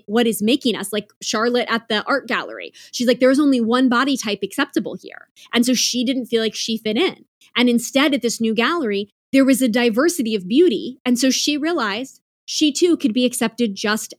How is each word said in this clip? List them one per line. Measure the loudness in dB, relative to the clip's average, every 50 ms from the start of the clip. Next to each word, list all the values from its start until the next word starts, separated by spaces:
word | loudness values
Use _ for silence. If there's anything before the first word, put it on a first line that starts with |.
| -4 -2
what | 0 2 2
is | 2 0 0
making | 0 0 0 0 0 -2 -2
us, | -2 -4 -4
like | -6 -6 -6 -8 _ _
Charlotte | -8 -6 -4 -2 -2 0 0 0 0 0
at | -2 -4 -2 _
the | -4 -4 -2
art | -2 -2 -2 -2 -4
gallery, | -4 -6 -4 -8 -12 -14 -14 -16 -16 -20 -20 -14
she's | -8 -2 0 0
like, | 2 4
"There | 4 4
was | 4 4
only | 4 4 2 2
one | 2 2 2 2 2 2
body | 2 2 2 0 0 -2
type | -2 -6 -4 -4
acceptable | -6 -8 -4 -4 -6 -2 -2 -4 -4 -4 -10
here." | -12 -14 -18 -20 -20 -20 _ _ -20 -16 -2 0
And | 0 2
so | 2 2
she | 0 0 -2 -2 -2 -2
didn't | -2 -2 -4 -4
feel | -2 -2 0
like | 0 -2 -4
she | -6 -6 -4 -6 -4
fit | -4 -2 0 0
in. | 0 0 -2 -6 -16 _ _ _ _ _ _
And | 2 2 4
instead | 4 2 -2 0 0 2 2 2 2
at | 0
this | -2 -4 -4 -2
new | -2 -2 0
gallery, | 0 0 0 0 -2 -2 -2 -2 -4 -6 -8 _ _ _ _
there | 2 4 6
was | 6 4 2
a | 2 0
diversity | 2 2 2 2 2 2 2 0 0 -2 -2 -2 -2
of | -4 -2 0
beauty. | 4 4 4 4 4 0 -4 -8 -12 -6 _
And | 0 0 2
so | 2 2
she | 2 0 -2 -2 -2 -2
realized | -2 -2 -2 -2 -2 -2 -4 -6 -8 -10 -14 _ _ _ _ _ _
she | -10 -2 0 0 0
too | 2 2 2 2 2 2
could | 0 -2 0
be | 2 0
accepted | 0 0 -2 -4 -4 -2 -2 -2 -2 -2
just | -4 -2 -2 -2 -2 -4 -10 -8